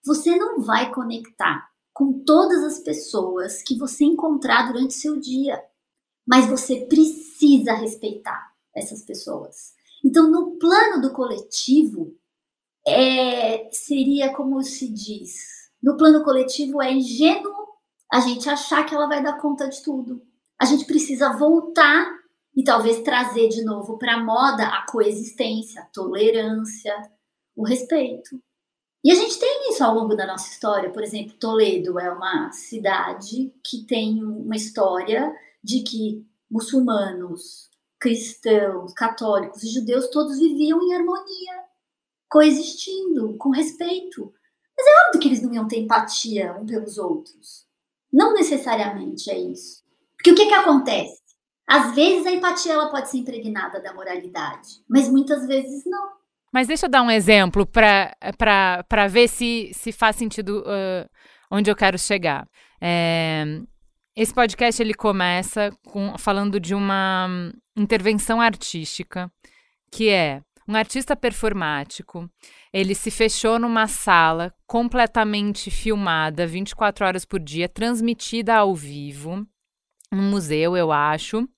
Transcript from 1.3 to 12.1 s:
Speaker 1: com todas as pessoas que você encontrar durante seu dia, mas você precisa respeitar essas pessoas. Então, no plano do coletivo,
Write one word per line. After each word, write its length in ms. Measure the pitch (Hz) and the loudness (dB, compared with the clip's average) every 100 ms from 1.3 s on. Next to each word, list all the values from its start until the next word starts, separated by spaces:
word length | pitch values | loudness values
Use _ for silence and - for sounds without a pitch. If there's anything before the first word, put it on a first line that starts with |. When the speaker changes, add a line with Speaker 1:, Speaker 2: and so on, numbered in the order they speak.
| _ 175 151 - _ _ | _ -2 -2 -10 _ _
Speaker 1:
com 320 | - 277 262 | -2 0 0
todas 380 | - 311 370 339 | 4 6 6 2
as 140 | 302 - | 0 -6
pessoas 840 | - 151 - 208 185 185 190 - | -8 -8 -6 -4 -4 -6 -8 -10
que 140 | - 240 | -6 -6
você 260 | 269 - | -6 2
encontrar 680 | 294 320 320 285 254 233 240 | 2 2 0 -2 2 2 2
durante 240 | 240 262 | -2 -4
seu 240 | - 302 294 | -4 -6 -6
dia, 440 | 254 262 277 - - _ _ _ _ _ - | -4 -4 -2 -4 -12 _ _ _ _ _ 4
mas 200 | 254 220 | 6 6
você 400 | 262 - 254 - | 0 -2 -4 2
precisa 880 | 311 311 - - - 294 269 233 | 6 6 4 -14 2 6 6 4
respeitar 800 | 220 220 - 208 214 196 - - _ _ | 0 -2 -6 -10 -10 -10 -12 -14 _ _
essas 280 | - - - | -10 -10 -12
pessoas. 680 | - - - - - - - _ _ _ | -14 -14 -10 -10 -12 -20 -20 _ _ _
Então, 260 | 269 330 320 | 4 6 6
no 280 | 349 349 - | 4 0 0
plano 420 | 330 392 440 349 | 4 6 4 2
do 120 | 262 | -2
coletivo, 1000 | 269 240 208 - - - 285 226 196 160 | -4 -6 -6 -8 -8 2 2 2 -4 -12